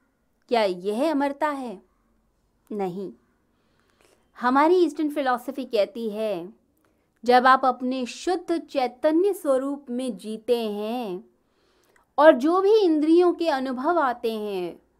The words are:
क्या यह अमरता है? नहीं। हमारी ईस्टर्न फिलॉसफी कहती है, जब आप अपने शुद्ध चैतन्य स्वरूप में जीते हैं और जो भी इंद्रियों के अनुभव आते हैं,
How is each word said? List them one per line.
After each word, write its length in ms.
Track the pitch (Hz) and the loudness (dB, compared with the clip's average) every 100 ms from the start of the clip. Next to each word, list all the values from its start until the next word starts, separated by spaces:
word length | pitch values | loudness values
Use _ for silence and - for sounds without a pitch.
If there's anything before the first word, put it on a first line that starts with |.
| _ _ _ _ - | _ _ _ _ -2
क्या 120 | 233 | 0
यह 460 | 208 180 185 214 311 | 0 -2 -4 -2 0
अमरता 360 | 294 285 277 - | 0 -2 -2 -4
है? 320 | 277 247 196 - _ _ _ _ _ _ _ - | -4 -8 -12 -18 _ _ _ _ _ _ _ -12
नहीं। 420 | 208 190 175 190 - _ _ _ _ _ _ _ _ _ _ _ - | -8 -6 -6 -10 -14 _ _ _ _ _ _ _ _ _ _ _ -6
हमारी 380 | 247 262 311 359 | 0 2 4 4
ईस्टर्न 340 | 339 294 302 | 2 0 -4
फिलॉसफी 560 | 294 262 247 240 262 254 | -2 -2 -4 -6 -10 -4
कहती 440 | 220 202 233 226 | -2 -2 -4 -8
है, 440 | 208 220 185 175 226 _ _ _ _ _ _ | -4 -4 -6 -10 -18 _ _ _ _ _ _
जब 240 | 226 247 254 | 2 6 8
आप 180 | 262 269 | 6 4
अपने 400 | 254 254 262 240 | -2 -4 -4 -6
शुद्ध 520 | - - 370 359 339 | -6 -4 -4 -2 -6
चैतन्य 760 | 320 285 254 240 311 320 392 | -4 -4 -4 -2 0 2 2
स्वरूप 520 | 381 302 262 277 285 277 | 0 0 0 -2 -6 -8
में 280 | 240 254 196 | -6 -6 -8
जीते 400 | 208 220 220 240 | -10 -8 -2 -2
हैं 640 | 220 208 214 240 226 180 226 _ _ _ _ _ _ _ _ - | -2 -6 -6 -6 -6 -10 -12 _ _ _ _ _ _ _ _ 4
और 180 | 302 277 | 6 6
जो 260 | 277 349 | 4 2
भी 140 | 392 440 | 4 4
इंद्रियों 560 | 381 311 302 330 359 | 4 2 4 4 4
के 160 | 349 330 | 2 -2
अनुभव 500 | 269 262 247 277 349 | -2 -2 -4 -2 0
आते 320 | 277 233 233 | 0 -2 -6
हैं, 460 | 220 208 196 175 - _ _ | -6 -6 -6 -6 -10 _ _